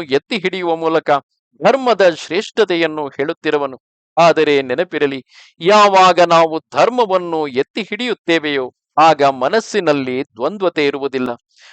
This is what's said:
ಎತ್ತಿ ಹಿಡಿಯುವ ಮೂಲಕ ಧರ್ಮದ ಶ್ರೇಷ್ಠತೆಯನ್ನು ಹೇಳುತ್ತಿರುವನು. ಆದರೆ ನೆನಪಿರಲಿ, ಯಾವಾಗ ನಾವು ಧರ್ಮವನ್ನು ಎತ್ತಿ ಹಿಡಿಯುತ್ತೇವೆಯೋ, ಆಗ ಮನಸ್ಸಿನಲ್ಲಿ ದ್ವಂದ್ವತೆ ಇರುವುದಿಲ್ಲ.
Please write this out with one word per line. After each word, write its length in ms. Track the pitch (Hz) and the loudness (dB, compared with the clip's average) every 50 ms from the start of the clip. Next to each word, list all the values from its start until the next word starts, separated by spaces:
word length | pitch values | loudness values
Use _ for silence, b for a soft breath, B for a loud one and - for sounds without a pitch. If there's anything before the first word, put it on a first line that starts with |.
| 170 135 | -4 -2
ಎತ್ತಿ 260 | 131 143 - - 254 | -2 -2 -2 -4 -6
ಹಿಡಿಯುವ 340 | 214 175 190 180 185 180 170 165 | -4 -4 -4 -4 -4 -4 -4 -2
ಮೂಲಕ 340 | 165 165 160 160 156 - - 147 139 - _ _ _ _ _ _ - | -2 -2 -2 -2 0 0 0 -2 -2 -2 _ _ _ _ _ _ -2
ಧರ್ಮದ 420 | 143 202 247 269 262 247 220 185 196 180 160 | 0 0 2 2 2 0 2 2 2 2 2
ಶ್ರೇಷ್ಠತೆಯನ್ನು 880 | - - - 156 196 220 - - - 208 180 180 170 165 156 156 156 147 | -2 -6 -6 -6 -6 -6 -4 -2 -2 -2 0 0 -2 -2 -2 -4 -6 -10
ಹೇಳುತ್ತಿರುವನು. 720 | 135 - - 139 156 165 _ - 160 151 143 143 135 131 - _ _ _ _ _ _ - | -8 -6 -6 -6 -6 -6 _ -4 -2 -2 -2 -2 -4 -10 -12 _ _ _ _ _ _ 0
ಆದರೆ 440 | 160 170 165 151 156 156 147 147 139 | 2 4 4 4 2 2 2 2 0
ನೆನಪಿರಲಿ, 600 | 135 127 123 143 185 180 160 151 147 139 135 131 - b b b b b b b | 0 -2 -4 -4 -4 -4 -4 -2 -2 -2 -4 -6 -14 b b b b b b b
ಯಾವಾಗ 600 | 165 180 208 214 208 202 190 190 185 185 175 165 | 0 2 4 6 6 6 6 6 6 6 6 4
ನಾವು 420 | 175 170 170 165 165 160 156 160 - _ - | 4 4 4 4 2 2 -2 -6 -10 _ 0
ಧರ್ಮವನ್ನು 760 | 135 170 220 247 247 233 190 185 185 175 175 165 160 151 | 0 0 2 2 0 -2 0 0 -2 -2 -4 -4 -4 -4
ಎತ್ತಿ 340 | 143 123 127 143 _ - - | -4 -2 -4 -4 _ -6 -10
ಹಿಡಿಯುತ್ತೇವೆಯೋ, 920 | 202 - 208 202 247 247 202 - _ - 165 160 147 151 143 139 127 123 - _ _ _ - | -10 -8 -8 -6 -6 -6 -8 -6 _ -2 0 0 0 -2 -4 -4 -6 -6 -10 _ _ _ 0
ಆಗ 260 | 156 156 160 156 139 143 | 2 4 4 4 4 2
ಮನಸ್ಸಿನಲ್ಲಿ 1000 | 139 135 127 127 147 196 220 214 - - 208 175 156 147 143 135 127 127 127 139 | 0 0 0 -2 -2 -2 -2 -4 -4 -4 -2 0 0 0 -2 -2 -4 -6 -6 -8
ದ್ವಂದ್ವತೆ 640 | _ _ 110 123 156 202 214 196 170 - 160 143 | _ _ -6 -6 -6 -4 -2 -4 -4 -2 -2 -2
ಇರುವುದಿಲ್ಲ. 420 | 143 139 139 135 135 131 131 127 123 120 - _ _ b b b b | -2 -2 -4 -6 -6 -4 -4 -4 -6 -8 -10 _ _ b b b b